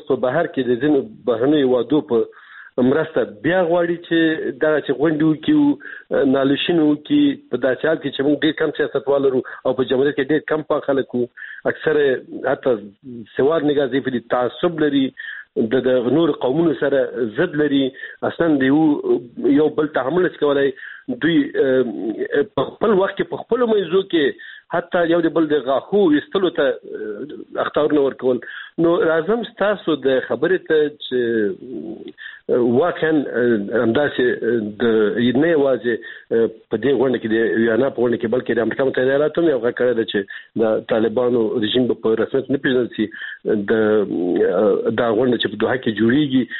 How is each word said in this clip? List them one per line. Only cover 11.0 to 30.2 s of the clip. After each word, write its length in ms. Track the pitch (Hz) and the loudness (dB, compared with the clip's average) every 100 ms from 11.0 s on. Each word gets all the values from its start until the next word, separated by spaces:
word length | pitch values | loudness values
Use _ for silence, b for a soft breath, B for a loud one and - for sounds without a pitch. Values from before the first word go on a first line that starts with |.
| 123 123 | -2 -4
وو. 100 | 120 B B B 120 | -4 B B B -6
اکثره 560 | 117 160 151 143 127 - - 127 | -4 0 2 2 0 -6 -8 -4
حتی 400 | 143 139 113 101 98 131 120 107 - | -2 0 -2 -4 -20 -18 -16 -10 -2
سوار 240 | 131 165 | 0 2
نگاه 240 | 147 143 135 | 0 0 0
ضعیف 200 | 135 127 | -2 -2
دي، 140 | 123 | -6
تعصب 600 | - 127 123 - 175 160 | -2 -2 -2 -2 -2 0
لري، 340 | 151 139 131 - B B B - | 0 2 0 -4 B B B -4
د، 180 | 113 127 | 0 0
د 120 | 123 | 2
نور 440 | 127 120 143 165 | 2 2 2 2
قومونو 420 | - 127 147 170 | 0 -2 0 0
سره 320 | 127 143 139 - 117 120 113 | 0 0 0 0 -2 -4 -2
ضد 180 | 175 147 | -2 0
لري، 360 | 147 139 135 B B B | 0 2 0 B B B
اصلاً 360 | 113 - 165 147 | -8 -2 0 2
د 60 | |
یو، 380 | 131 147 160 147 - 120 - - | 4 4 4 2 0 -2 -2 -4
یو 320 | 120 143 151 | 2 4 2
بل 180 | 147 151 | 0 -2
تحمل 380 | 143 127 175 170 | -2 -2 0 0
نشي 120 | - | 0
کولای. 360 | 147 139 139 - B B - | 0 2 0 -2 B B -10
دوی، 340 | 123 147 160 | -4 2 2
اه، 400 | 139 - 135 131 120 101 107 104 123 143 | 0 0 2 2 0 -2 -6 -6 -2 -2
په 200 | 139 - | -2 -4
خپل 300 | 131 - 208 | -6 -2 0
وخت 280 | 190 190 - | 2 0 -2
کې 20 | |
په 140 | - 143 | -6 -8
خپلو 300 | - 247 240 | -4 -2 2
منځو 340 | 214 170 185 | 0 0 -2
کې 320 | 190 165 135 - B B B | 0 0 0 -2 B B B
حتی 240 | 170 175 180 165 | -6 -2 -2 2
یو 120 | 170 | 2
د 60 | 165 | 2
بل 200 | 156 156 | 0 0
د 60 | |
غاښو 600 | 147 123 131 - 202 185 | 0 0 -2 0 2 4
ایستلو 360 | 147 - 196 180 | 2 0 -2 -2
ته، 140 | 165 | 0
اه، 960 | 139 120 - - 107 104 143 - - 123 | 0 -2 -8 -10 -10 -10 -12 -14 -12 -6
اختارونه 400 | 123 160 147 147 | -4 0 0 2
ورکول. 380 | 135 127 127 120 B B B - | 0 0 -2 -2 B B B 0
نو 240 | 165 175 | 2 2
راځم 400 | 165 160 156 240 | 2 0 0 -2
ستاسو 520 | 214 - 196 196 - 147 | -4 -2 -2 0 -2 -2
د 240 | 135 131 | 2 0